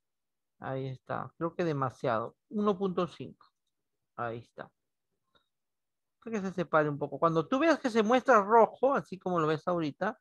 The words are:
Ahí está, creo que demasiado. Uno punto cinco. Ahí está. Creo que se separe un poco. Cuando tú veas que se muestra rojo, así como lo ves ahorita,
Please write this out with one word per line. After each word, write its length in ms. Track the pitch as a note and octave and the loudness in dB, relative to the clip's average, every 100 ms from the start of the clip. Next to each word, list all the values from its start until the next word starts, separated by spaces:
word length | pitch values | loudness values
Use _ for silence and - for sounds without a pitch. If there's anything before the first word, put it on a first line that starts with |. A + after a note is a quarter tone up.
| _ _ _ _ _ - | _ _ _ _ _ -14
Ahí 280 | B2+ C3+ C3 | -10 -8 -8
está, 440 | B2+ - G#2+ B2 - | -10 -8 -8 -8 -8
creo 180 | E3 E3+ | -8 -4
que 100 | E3+ | -2
demasiado. 720 | C#3+ C3+ - C#3 A2 A2+ - - | 0 -2 -2 -2 -2 -2 -10 -10
Uno 280 | A3 G#3 F#3+ | -4 0 0
punto 280 | G3 F3+ F3 | -2 -2 -4
cinco. 380 | - C3 - _ _ _ _ _ _ _ - | -6 -16 -16 _ _ _ _ _ _ _ -8
Ahí 240 | A#2 A#2 | -8 -8
está. 320 | A#2 - - _ _ _ _ _ _ _ _ _ _ _ _ _ _ _ | -14 -18 -18 _ _ _ _ _ _ _ _ _ _ _ _ _ _ _
Creo 220 | A#3 A3 | -8 -6
que 60 | F#3+ | -6
se 60 | |
separe 340 | F3+ E3+ D#3+ D3+ | -6 0 2 2
un 80 | C#3+ | -2
poco. 220 | D3 C#3+ | -6 0
Cuando 280 | E3 D#3+ D3+ | 0 2 0
tú 120 | C4+ | 0
veas 200 | E4 C#4+ | 2 2
que 100 | - | 0
se 140 | A3+ | 0
muestra 380 | G#3 B3+ B3+ A3+ | 2 2 6 4
rojo, 520 | G3 A3+ G#3 - C4 | 6 6 6 4 0
así 260 | B3+ - F3+ | 0 -4 -8
como 200 | F#3 F3 | -4 0
lo 80 | D#3 | 0
ves 200 | D3+ - | 0 -2
ahorita, 500 | F3 D#3 - G3 - | -2 -2 -4 -6 -6